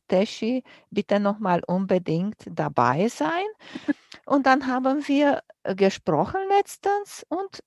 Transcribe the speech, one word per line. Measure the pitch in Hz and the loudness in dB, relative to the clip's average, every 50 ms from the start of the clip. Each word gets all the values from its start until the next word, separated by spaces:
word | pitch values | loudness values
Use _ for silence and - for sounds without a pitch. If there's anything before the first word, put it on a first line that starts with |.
| _ - | _ 0
Teschi, | 190 185 214 - - - 226 220 254 254 - - - - _ _ | 0 2 2 0 -4 -6 -4 -4 -4 -4 -6 -10 -20 -20 _ _
bitte | - 202 - - 202 208 | -6 -6 -2 0 0 0
noch | 202 202 208 208 | 2 0 -2 -2
mal | 214 185 175 170 - | 0 0 0 0 0
unbedingt | - 175 185 196 185 190 180 180 - 160 165 190 214 - - - | -2 -2 -2 0 0 0 0 0 0 -2 -2 -2 -4 -6 -10 -14
dabei | 196 170 165 151 147 143 131 120 120 131 160 202 | -8 -6 -4 -4 0 2 2 4 4 4 2 0
sein. | 240 - - 294 311 330 349 392 427 427 _ - - - - - | -2 -2 -2 -2 -2 -2 -2 -4 -6 -10 _ -20 -16 -16 -8 -6
<laughs> | - - - _ _ - - _ | -6 -6 -6 _ _ -20 -18 _
Und | - 269 285 262 | 0 0 2 4
dann | 269 262 285 254 | 4 4 4 2
haben | 262 247 262 254 262 269 302 285 | -2 -2 0 0 0 0 0 0
wir | - 277 285 294 285 262 - - - - _ - | 0 2 4 4 4 2 0 -4 -10 -20 _ -6
gesprochen | - 196 185 196 196 - - - 190 156 143 185 - - 381 381 392 392 | -6 0 2 2 2 2 0 -2 0 2 2 2 0 -2 -4 0 2 2
letztens | 403 403 - - - - 392 403 415 403 - - - - - | 2 2 0 -8 -6 -2 -2 -2 -2 -4 -8 -14 -18 -8 -6
und | 302 359 392 381 - - - | -6 -6 -6 -8 -12 -18 -20